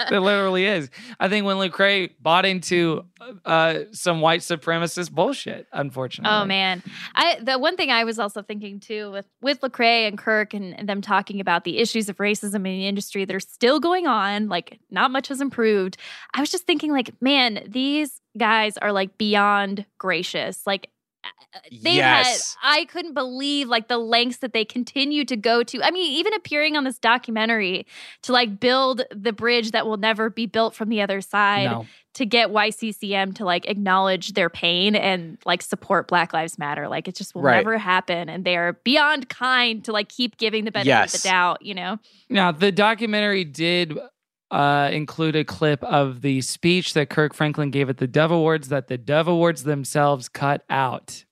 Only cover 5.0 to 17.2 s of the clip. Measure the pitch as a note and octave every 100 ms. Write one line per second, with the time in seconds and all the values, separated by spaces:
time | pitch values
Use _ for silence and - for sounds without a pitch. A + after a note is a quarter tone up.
5 | D#3+ C#3+ A3 C4+ - - - D3+ C#3+ C3
6 | B2+ - G#3+ G#3+ G3+ F#3+ F#3+ F3+ - -
7 | - - E4 C4 A#3 C4 D#4 F#4 C#4+ A#3
8 | A3+ A3 G#3 G#3+ G3+ G#3 G#3 G3+ - G#3+
9 | G#3 G3 - _ C4 C#4 C4 B3 A#3 A#3
10 | G#3+ G#3 A3+ G#3+ G#3 G#3 F#3 - G3+ G3+
11 | G3+ G3 G3+ G3+ F#3+ F3 F3 B2 A#3 A3+
12 | G3+ F#3 G3+ G#3 G#3 G3+ F#3+ F#3+ G3 G3+
13 | - G3 G3 F#3+ - - A#3+ D4+ E4+ F#4
14 | D#4+ A3 G3 G#3 G#3+ F3 - - - F#3
15 | A#3+ C4 B3+ C4 C#4 A#3+ A3 G3+ F#3+ -
16 | - - - - D4+ - - D#4 D4+ C#4
17 | A3+ -